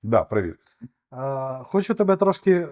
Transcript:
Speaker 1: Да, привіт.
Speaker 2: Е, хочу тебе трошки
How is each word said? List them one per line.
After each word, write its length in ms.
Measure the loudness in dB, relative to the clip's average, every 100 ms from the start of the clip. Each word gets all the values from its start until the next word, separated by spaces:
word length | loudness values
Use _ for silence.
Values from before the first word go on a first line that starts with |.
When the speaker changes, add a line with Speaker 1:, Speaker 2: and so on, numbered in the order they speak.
Speaker 1:
Да, 200 | 0 2
привіт. 320 | 2 0 -2 -6 _ _ -20 _ _
Speaker 2:
Е, 460 | -10 -8 -6 -8 -10
хочу 300 | -4 -2 0
тебе 220 | 0 2 2
трошки 520 | 2 2 2 2 0